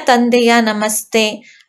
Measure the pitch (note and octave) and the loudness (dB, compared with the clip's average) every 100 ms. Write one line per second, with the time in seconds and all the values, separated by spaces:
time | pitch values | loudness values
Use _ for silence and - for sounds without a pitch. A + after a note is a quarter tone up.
0 | C#4 A#3+ A#3+ A#3+ A#3 A#3 A3 G#3 G#3+ G#3+ | 2 2 2 2 2 2 0 -2 -4 -6
1 | - A3+ G#3+ G#3 - - | -4 -2 -2 -4 -16 -18